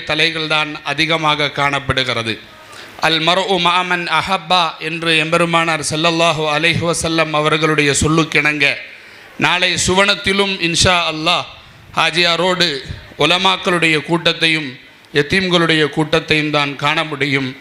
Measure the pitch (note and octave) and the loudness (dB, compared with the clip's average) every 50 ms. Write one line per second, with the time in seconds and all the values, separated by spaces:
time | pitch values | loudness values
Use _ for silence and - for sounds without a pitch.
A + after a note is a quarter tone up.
0 | E3 - D3+ D#3 D#3+ E3 D#3+ D#3+ D#3 D#3 D#3 D3+ D3+ D3+ D3+ D3+ - C#3+ C#3+ D3 | -2 -2 -2 0 0 0 0 -2 -4 -2 -2 -2 -2 -4 -6 -10 -6 -6 -2 -2
1 | D#3+ D#3 E3 D#3+ D#3 D3+ D3+ D3 D3 C#3 - D3 C#3+ C#3+ C#3+ C#3 C3 C3 C3 C3 | 0 0 0 0 0 0 0 0 -2 -4 -2 -2 -2 0 -2 -2 -2 -2 -2 -2
2 | B2+ B2+ A#2 A#2 A2+ A2+ G#2 - - - - - - - - - - - - - | -2 -2 -2 -4 -4 -4 -6 -8 -10 -18 -20 -20 -20 -20 -20 -18 -18 -18 -10 -2
3 | - D#3 D#3+ D#3+ D#3 E3+ F3+ F#3+ F#3 D#3+ G3 F3 F3 F3 F3 F3+ F3+ F3+ F3+ F3 | -2 0 0 0 2 2 2 2 2 0 0 2 2 2 2 2 0 0 -2 -2
4 | F3 D#3+ D#3+ D#3 - G3 G3 F#3 D#3+ E3 F#3 F3+ E3+ D#3+ - - D#3+ D#3+ E3 E3 | -2 0 0 0 0 0 -2 -2 0 0 0 2 0 0 -4 -6 -8 -6 -6 -4
5 | E3 E3 D#3+ D#3 D3+ D#3+ E3+ E3+ F3 E3+ E3+ E3 E3 E3 D#3+ D3+ C#3 - D#3 D3+ | -2 0 2 2 2 2 2 0 2 2 2 2 2 2 -2 -2 -2 -4 -2 0
6 | E3 E3+ E3 E3 E3 E3+ D3+ D3+ D#3 D3+ D3 D3+ D#3+ E3+ D#3+ D#3+ E3 E3+ E3 E3 | 0 0 2 2 2 2 2 0 0 -2 0 0 2 2 0 0 0 -2 -2 -2
7 | - E3 E3 E3 D#3 D#3 D#3 D3+ D3+ D3+ D3+ D#3 D#3+ D#3 D#3 D3+ D3 C#3+ C3+ - | -2 -2 0 0 0 0 0 0 2 2 2 2 2 0 2 2 2 2 2 2
8 | - D3+ D#3+ E3 D#3 D#3+ - D3+ D3 D3+ D3+ D3 C#3+ C#3 A#2+ - - - - - | 2 2 2 2 2 2 2 0 2 2 0 2 0 0 0 -2 -8 -16 -20 -20
9 | - - - - - - - - C3+ D3+ E3+ F3+ F3+ F3+ E3+ D#3 - F3+ F3+ F#3+ | -20 -20 -20 -20 -20 -16 -6 -2 0 0 2 2 0 0 0 0 0 0 2 2
10 | G3+ G3+ G3+ - - G3 G3 G3 G3+ G3 F#3+ - E3 E3 E3 - - F#3+ F3+ F3 | 4 2 2 0 0 0 0 2 0 0 -2 -2 -2 -2 0 2 4 4 4 2
11 | E3+ D#3+ D#3 D#3 D#3 E3+ F3 D3 B2+ - - - - - - - - - - - | 2 -2 -4 -2 0 0 0 0 -2 -6 -12 -20 -20 -20 -20 -20 -20 -8 -2 0
12 | D#3+ D#3+ D#3 E3+ F3 E3+ E3 E3 F3 F#3 F3+ F3 F3 E3+ C#3+ C3 - - - - | 0 2 2 2 2 2 2 2 2 2 2 2 0 0 -2 -4 -8 -10 -14 -14
13 | - - - - D3 D#3 F3 F3+ F#3+ F#3+ F#3 F3 - G3 F3 E3+ D#3+ D#3+ D#3 D3+ | -14 -10 -4 0 2 2 2 2 2 0 0 0 0 0 0 2 2 2 2 0
14 | C#3 - E3+ E3 D#3 E3+ D#3+ E3 E3 D#3+ D#3+ D#3 D3+ C3 B2 - - - - - | 0 0 -2 0 0 0 0 2 0 0 0 0 -4 -8 -12 -14 -20 -20 -20 -20
15 | - - - D3 D3 C#3+ F3+ F#3+ F#3+ F3+ F3 F3 E3 D#3+ D#3+ D#3 D3+ C#3 - D#3+ | -12 -4 -2 -2 0 2 0 0 0 2 2 2 2 4 2 2 2 0 0 -2
16 | D#3 D3 - D#3+ D3+ - D#3 D3+ D3+ D3+ D3 D3 C#3+ C#3 C#3 B2 C#3+ D3 D#3 E3 | -2 0 0 -2 0 0 0 0 0 0 0 0 -2 -2 -4 -4 -2 -2 0 0
17 | D#3 D#3 D3 C3+ C#3 D3 C3+ C3+ C3+ B2+ C3+ - | -2 -4 -4 -4 -2 0 0 0 -2 -4 -6 -10